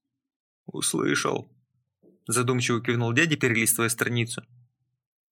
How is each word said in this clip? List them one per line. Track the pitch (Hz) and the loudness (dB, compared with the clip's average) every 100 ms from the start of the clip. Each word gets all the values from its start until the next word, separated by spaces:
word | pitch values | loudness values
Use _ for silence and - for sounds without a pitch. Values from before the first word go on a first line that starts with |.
| _ _ _ _ _ _ - | _ _ _ _ _ _ -14
«Услышал», | - - - 143 143 143 - - _ _ _ _ _ - _ - | -6 -2 0 0 0 0 -2 -6 _ _ _ _ _ -20 _ -4
задумчиво | 123 123 127 123 120 | 0 0 0 0 0
кивнул | 120 117 117 | 0 0 2
дядя, | 117 165 147 | 2 2 2
перелистывая | 131 113 110 - 113 | 2 2 2 2 0
страницу. | - 117 120 117 - - - _ _ _ _ _ _ _ | 0 -2 -2 -4 -6 -14 -20 _ _ _ _ _ _ _